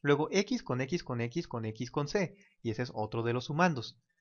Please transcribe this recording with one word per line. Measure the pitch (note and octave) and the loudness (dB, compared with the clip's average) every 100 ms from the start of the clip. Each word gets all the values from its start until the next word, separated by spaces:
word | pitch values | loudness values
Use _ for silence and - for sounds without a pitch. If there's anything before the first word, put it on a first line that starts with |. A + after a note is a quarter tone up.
Luego | C#3+ C#3+ D#3 | 4 4 4
X | F#3+ G#3 B3 | 2 2 -2
con | - B2+ | -2 -2
X | C3 F3 | 0 -2
con | - B2 | -2 -2
X | A#2 D3+ E3 | -2 -2 -4
con | A#2+ | -4
X | A2 A2 A#2+ | -4 -4 -2
con | - D3 | -2 0
C, | G#3 F3+ - - _ | 0 0 -4 -20 _
y | A#2 | -4
ese | G#2+ | -2
es | B2+ | -4
otro | - G#2+ A#2 | -2 -2 0
de | A2+ | 0
los | A#2+ B2 | 0 -2
sumandos. | C3 F3+ C3+ G#2+ - _ _ | 4 4 4 -6 -14 _ _